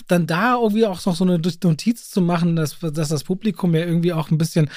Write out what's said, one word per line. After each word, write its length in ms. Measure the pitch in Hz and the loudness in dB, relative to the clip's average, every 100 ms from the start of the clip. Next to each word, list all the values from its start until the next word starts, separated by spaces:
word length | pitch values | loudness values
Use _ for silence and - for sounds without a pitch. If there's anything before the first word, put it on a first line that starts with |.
| - | -2
dann 180 | 175 165 | 0 0
da 300 | 170 226 247 | 0 2 2
irgendwie 260 | 226 208 220 | 2 2 0
auch 200 | 175 - | 0 -2
noch 80 | |
so 80 | 170 | 0
eine 160 | 185 175 | 2 2
Notiz 720 | 170 - 180 151 - 240 - | 0 0 0 0 0 -2 -2
zu 100 | - | -2
machen, 360 | 175 170 170 165 | 0 2 2 0
dass, 220 | 156 - | -2 -4
dass 300 | 165 147 151 | -6 -4 -2
das 120 | 151 | -2
Publikum 500 | - 190 220 175 180 | -4 -4 -2 0 0
ja 120 | 160 | 2
irgendwie 280 | 175 170 170 | 2 0 0
auch 200 | 160 139 | 0 0
ein 60 | 156 | 0
bisschen 300 | 160 - 151 | 0 0 0